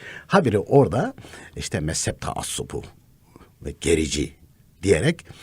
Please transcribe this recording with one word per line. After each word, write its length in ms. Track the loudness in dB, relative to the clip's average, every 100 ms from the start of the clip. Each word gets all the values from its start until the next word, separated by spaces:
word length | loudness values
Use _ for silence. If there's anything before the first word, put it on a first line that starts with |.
| -12 -18 0
Habire 320 | 2 4 2
orada 540 | 4 4 6 2 -2 -6 -16 -20 -14 -12
işte 240 | -6 -4
mezhep 420 | -2 -2 -4 -6
taassubu 600 | -6 -6 -6 -8 -8 -10 -12 -18 _ _ _ -20 -20 _ -12
ve 100 | -4
gerici 520 | 2 2 2 -2 -4 -8 -20 _ _ _
diyerek 420 | 2 4 4 -2 -8 -20